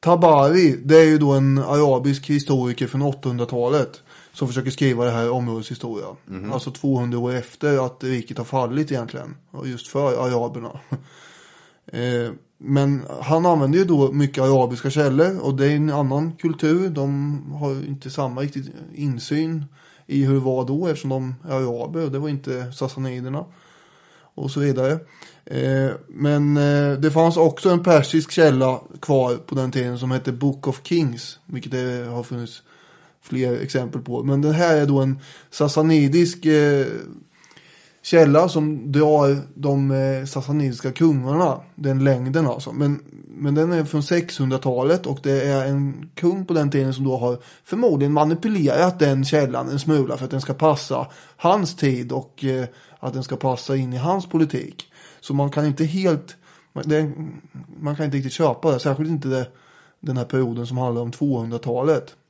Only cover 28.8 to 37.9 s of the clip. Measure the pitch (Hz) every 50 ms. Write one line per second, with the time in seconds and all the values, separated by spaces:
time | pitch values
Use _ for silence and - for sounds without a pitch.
28.8 | - - - 139 - - 143 135 127 123 120 120 - - - 135 131 131 131 135
29.8 | 123 123 123 120 127 127 127 131 131 139 120 120 143 143 135 139 - 143 131 -
30.8 | - - 175 170 160 135 117 117 - - - _ _ - - 123 - 123 123 127
31.8 | 127 127 123 123 120 120 120 120 120 - 131 120 117 113 - - _ _ _ _
32.8 | _ _ _ _ _ _ _ _ _ - - 127 127 123 120 117 104 135 - 131
33.8 | 123 120 - 131 - - 120 120 123 135 139 139 147 151 156 165 175 170 165 151
34.8 | 147 143 139 135 135 135 135 135 - - - - - _ - - 147 147 143 156
35.8 | 156 160 160 156 143 139 143 175 175 175 175 - - 156 156 151 147 147 143 139
36.8 | 135 120 110 - - - - - - _ _ _ _ _ - - _ - - _
37.8 | _ _